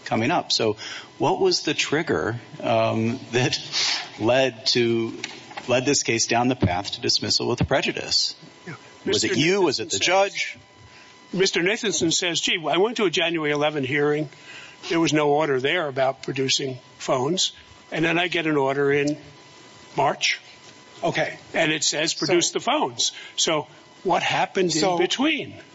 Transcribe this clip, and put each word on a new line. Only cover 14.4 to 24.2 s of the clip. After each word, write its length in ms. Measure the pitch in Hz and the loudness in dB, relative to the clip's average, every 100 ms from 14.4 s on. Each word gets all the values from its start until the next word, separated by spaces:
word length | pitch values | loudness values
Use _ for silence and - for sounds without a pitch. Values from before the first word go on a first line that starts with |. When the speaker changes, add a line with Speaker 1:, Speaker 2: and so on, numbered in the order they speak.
| - - - - - | -20 -18 -20 -16 -2
Speaker 2:
There 100 | 170 | 2
was 120 | 160 | 2
no 180 | 151 147 | 4 4
order 300 | 147 156 131 | 2 2 0
there 260 | 135 180 151 | 0 -2 -2
about 340 | 131 131 135 | 0 0 -2
producing 540 | - 135 135 - 139 127 - - | -8 -2 0 0 0 -8 -16 -12
phones. 540 | - 139 131 190 - - - - - | -2 0 2 0 -2 -4 -20 -20 -8
And 120 | 170 | -2
then 140 | 165 170 | 0 2
I 100 | 180 | 0
get 180 | 170 160 | 0 0
an 100 | 151 | 2
order 360 | 135 139 139 | 2 2 2
in 240 | 143 143 151 - - - - - - - 135 | 2 2 -2 -10 -20 -20 -20 -20 -20 -8 0
March. 440 | 143 190 - - - - - - - - | 0 2 -2 -2 -8 -20 -20 -20 -20 -4
Speaker 3:
Okay. 360 | - 147 131 - - | -2 0 -4 -6 -8
Speaker 2:
And 160 | - 160 | -2 0
it 120 | 156 | 0
says, 280 | - 151 160 | -2 0 -2
'Produce 360 | - 165 175 156 | -2 2 2 2
Speaker 3:
So 60 | |
Speaker 2:
the 60 | 170 | -2
phones.'" 520 | 226 294 170 120 - - - - | 0 0 -2 -2 -6 -6 -14 -4
So 300 | - 156 - - - - | 0 0 -2 -16 -20 -8
what 200 | 196 175 | 0 0